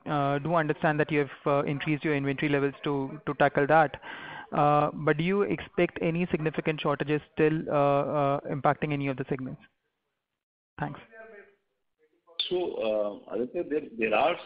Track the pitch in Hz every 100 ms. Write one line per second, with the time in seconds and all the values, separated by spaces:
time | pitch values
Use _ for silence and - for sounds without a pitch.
0 | - 151 139 143 147 170 151 151 165 151
1 | 151 147 139 - 156 143 151 143 156 147
2 | 160 143 139 135 151 143 139 139 156 139
3 | 135 151 - 143 143 - 139 160 147 -
4 | - - - - - - 147 147 151 -
5 | 151 151 170 196 202 160 - - 170 -
6 | 175 165 180 165 156 151 165 156 156 143
7 | 143 151 - - 156 156 - 147 143 143
8 | 143 147 139 143 - 147 151 143 156 147
9 | 139 131 135 135 131 151 - _ _ _
10 | _ _ _ _ _ _ _ - 147 147
11 | - 226 226 208 - _ _ _ _ _
12 | _ _ _ - - 180 175 - 110 107
13 | 104 98 - 104 123 175 143 151 139 113
14 | 113 107 151 175